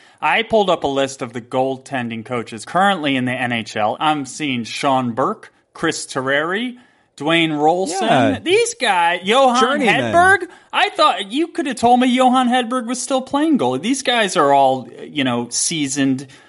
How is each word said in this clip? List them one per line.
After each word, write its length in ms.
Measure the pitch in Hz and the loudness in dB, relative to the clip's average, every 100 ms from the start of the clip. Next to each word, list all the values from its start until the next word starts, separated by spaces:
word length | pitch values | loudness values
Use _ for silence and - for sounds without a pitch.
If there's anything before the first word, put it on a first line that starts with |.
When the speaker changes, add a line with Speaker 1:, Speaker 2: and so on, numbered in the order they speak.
| _ - | _ -6
Speaker 1:
I 220 | 151 196 | -2 -2
pulled 260 | 226 220 185 | 0 0 2
up 140 | 165 | 0
a 40 | 143 | 0
list 340 | 135 135 - | -2 -2 -4
of 120 | 127 | -10
the 80 | 120 | -10
goaltending 840 | - 131 131 127 - 131 117 113 107 | -6 -2 -2 -4 -8 -8 -6 -8 -6
coaches 400 | 120 107 110 - | -8 -8 -12 -4
currently 500 | 175 202 185 147 131 | 0 2 0 -2 -2
in 100 | 127 | -2
the 60 | |
N 180 | 127 123 | -4 -4
H 240 | 117 107 113 | -4 -4 -2
L. 200 | 107 - | -2 0
I'm 260 | 156 151 131 | 0 -2 -4
seeing 380 | - 147 120 | -8 -4 -4
Sean 500 | 110 - 147 131 123 | -6 -4 0 0 0
Burke, 400 | 113 143 - - _ _ | -2 -2 -4 -12 _ _
Chris 320 | - 165 - - | -6 -4 -4 -6
Terreri, 680 | 139 131 139 160 202 247 240 _ _ _ - | -6 -2 -2 -2 -4 -6 -10 _ _ _ -8
Dwayne 320 | 147 165 160 | 0 0 0
Rolson. 500 | 147 151 180 190 381 | 2 0 0 -2 -2
Speaker 2:
Yeah. 380 | - 135 113 - | 0 2 2 0
Speaker 1:
These 360 | - 427 453 - | 0 0 0 -2
guys, 460 | 233 180 170 180 | 0 2 2 0
Johan 360 | 185 254 262 240 | 0 4 4 4
Speaker 2:
Journeyman. 540 | 240 294 226 233 240 | 2 2 2 0 2
Speaker 1:
Hedberg. 340 | 339 370 392 359 - _ | 4 4 4 0 -14 _
I 160 | 294 392 | -2 -2
thought 420 | 403 302 190 196 | 2 2 2 -4
you 160 | 262 339 | -4 -4
could 180 | - 277 | -4 -6
have 80 | 233 | 0
told 220 | 240 247 | 4 4
me 80 | 254 | 4
Johan 400 | 247 254 254 247 | 4 4 4 2
Hedberg 380 | 254 233 254 226 | 0 0 -4 -4
was 140 | 254 | -6
still 200 | - 262 | -2 -4
playing 360 | 262 277 320 269 | -2 0 2 2
goalie. 240 | 127 131 | 2 0
These 220 | 208 269 | -2 -2
guys 340 | - 240 208 180 | 0 0 2 4
are 140 | 143 | 4
all, 340 | 139 135 131 113 | 6 4 2 -6
you 320 | - - 147 | -16 -10 -2
know, 260 | 131 120 117 | -2 -2 -4
seasoned, 760 | - - 165 139 139 135 131 143 - | -4 -4 -2 -4 0 0 -2 -6 -20